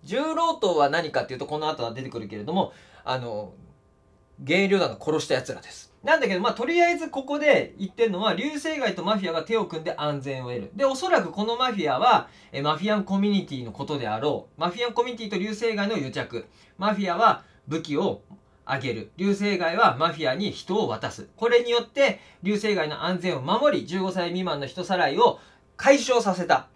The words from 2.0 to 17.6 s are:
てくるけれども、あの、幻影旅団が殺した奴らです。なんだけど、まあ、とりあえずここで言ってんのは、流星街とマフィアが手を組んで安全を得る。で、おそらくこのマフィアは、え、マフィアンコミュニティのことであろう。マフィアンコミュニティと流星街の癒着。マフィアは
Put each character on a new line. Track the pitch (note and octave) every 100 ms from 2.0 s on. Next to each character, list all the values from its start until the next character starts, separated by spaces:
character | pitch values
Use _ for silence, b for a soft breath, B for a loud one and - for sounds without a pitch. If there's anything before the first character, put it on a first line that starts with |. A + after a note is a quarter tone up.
て | C3
く | A#2
る | G#2+
け | G#2
れ | G#2
ど |
も、 | F3+ F3 B B B
あ | - B2+
の、 | A#2+ G#2 G2+ - - - _ _ _ _ _ -
幻 | C3+ F3
影 | G3
旅 | G3
団 | D#3 -
が |
殺 | - D#3
し | D3
た |
奴 | B2+ -
ら | -
で | -
す。 | - - _
な | A3+ D#4+
ん |
だ | A#3+
け | F#3
ど、 |
ま | A3+
あ、 |
と | A3 B3
り | E4+
あ | F4
え | F4
ず | D#4+
こ | -
こ | C4+ D4
で | D4 A#3+ - -
言 | F#3+
っ |
て | - A#3
ん |
の | F3+
は、 | G#3+ F3
流 | C4+
星 | D4+ D#4+ D#4
街 | A#3
と | F3+
マ | F3 G#3+
フ | F#3
ィ |
ア |
が | E3
手 | D#3+ A3+
を | -
組 | D#3+
ん |
で | D#3 -
安 | D3+ D3
全 | C3+ C3 B2+
を |
得 | B2
る。 | - -
で、 | C4+
お | C4+
そ | F#4
ら | E4
く | E3+
こ | G3
の | G#3+ A#3
マ | B3+
フ | G#3
ィ | D3+
ア | B2+
は、 | A#3 G#3 - B B
え、 | C#3
マ | D3 D#3
フ | G3
ィ |
ア | G#3
ン |
コ | G3 G3
ミ | G3+
ュ |
ニ | G3+ -
テ | C3
ィ |
の | A#2+
こ | G2+
と | C#3 C#3+
で | A2
あ | C3
ろ | D3 C3+ - -
う。 |
マ | E3+
フ | G3
ィ | A#3+
ア |
ン |
コ | A#3
ミ | B3
ュ |
ニ | A3+
テ | A3
ィ |
と | G3
流 | G#3
星 | G#3 A#3 G#3
街 | G3+
の | A3
癒 | C3+
着。 | B2 B2 A#2 - b b b
マ | G3
フ | G3+
ィ | G3
ア | F3
は | A3+ - B B